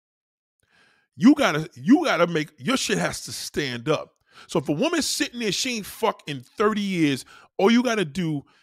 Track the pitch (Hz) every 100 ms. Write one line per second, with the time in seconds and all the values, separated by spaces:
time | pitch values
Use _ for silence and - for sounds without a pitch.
0 | _ _ _ _ _ _ _ _ _ _
1 | _ - 190 294 233 151 156 - 139 302
2 | 294 170 170 165 151 - 131 262 - 180
3 | - - - 113 - - 143 120 117 156
4 | - _ _ - - 175 139 147 277 349
5 | - - 269 240 220 180 262 233 190 -
6 | 214 - - 143 123 - 214 214 202 185
7 | 151 131 - - - - 190 233 247 220
8 | 170 135 165 147 - _